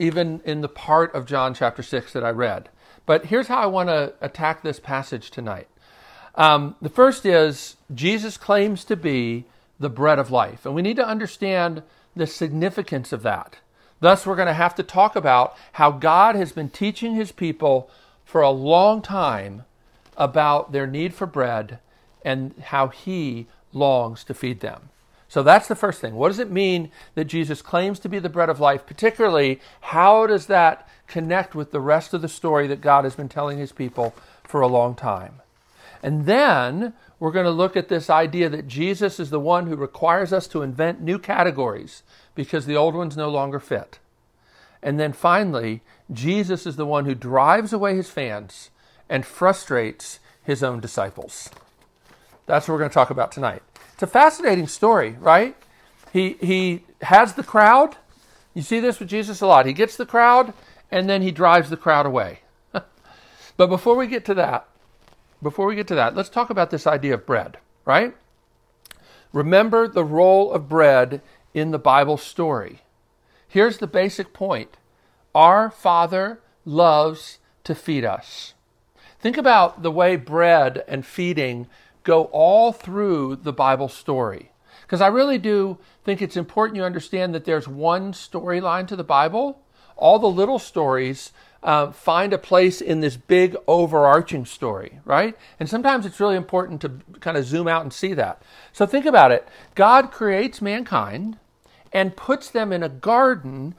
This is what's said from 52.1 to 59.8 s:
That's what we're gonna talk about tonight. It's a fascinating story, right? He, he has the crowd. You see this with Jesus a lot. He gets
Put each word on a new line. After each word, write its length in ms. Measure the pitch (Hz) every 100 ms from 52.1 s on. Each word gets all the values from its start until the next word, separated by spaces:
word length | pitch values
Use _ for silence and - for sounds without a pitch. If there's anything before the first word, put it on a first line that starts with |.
| _ _ _
That's 240 | - 147 151
what 60 |
we're 60 | 156
gonna 100 | 147
talk 180 | 135 131
about 240 | 127 117
tonight. 300 | - 123 - - - -
It's 80 | -
a 40 | 180
fascinating 600 | 240 311 320 330 185 156
story, 500 | - 214 214 113 120
right? 380 | 170 170 247 - _ _ _ _ _
He, 240 | 185 185 -
he 420 | 180 190 185 175 - _
has 320 | - 190 226
the 100 | -
crowd. 540 | - 214 214 254 302 - _ _ _ _ _
You 80 | 180
see 200 | 143 226
this 200 | 240 -
with 80 | 185
Jesus 320 | 208 214 196
a 60 | 196
lot. 180 | 151
He 80 | 135
gets 240 | 143